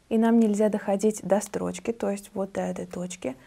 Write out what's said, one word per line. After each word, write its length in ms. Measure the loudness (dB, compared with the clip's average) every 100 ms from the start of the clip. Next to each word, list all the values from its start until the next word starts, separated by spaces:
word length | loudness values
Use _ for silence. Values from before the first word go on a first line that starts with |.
| _
И 80 | 2
нам 220 | 4 6
нельзя 300 | 4 4 2
доходить 520 | 0 0 2 2 0
до 160 | 2 0
строчки, 500 | 0 -4 -6 -4 -6
то 180 | -4 -4
есть 220 | -4 -6
вот 200 | -8 -6
до 80 | -4
этой 260 | -4 -6 -8
точки, 480 | -8 -10 -8 -10 -10